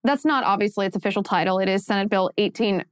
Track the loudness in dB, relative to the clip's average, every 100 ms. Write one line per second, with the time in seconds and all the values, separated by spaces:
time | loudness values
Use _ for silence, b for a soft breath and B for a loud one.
0 | -2 0 2 0 2 0 0 -2 -4 -2
1 | -2 -2 0 0 2 0 0 0 0 0
2 | 0 0 0 0 -2 0 0 0 -4